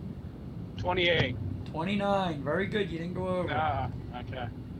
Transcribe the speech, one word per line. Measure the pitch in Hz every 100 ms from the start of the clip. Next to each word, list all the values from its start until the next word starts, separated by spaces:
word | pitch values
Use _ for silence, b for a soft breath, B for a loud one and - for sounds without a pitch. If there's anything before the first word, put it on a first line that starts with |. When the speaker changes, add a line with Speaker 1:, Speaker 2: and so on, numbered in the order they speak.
| - - - - - - - -
Speaker 1:
Twenty-eight. | 180 180 175 160 135 123 - - -
Speaker 2:
Twenty-nine. | 156 175 202 202 196 185 143
Very | 135 175 196
good. | 214 196
You | 165
didn't | 170 180
go | 185
over. | 180 160
Speaker 1:
Ah, | 147 156 135 127 127 - 123
okay. | 120 131 120 - -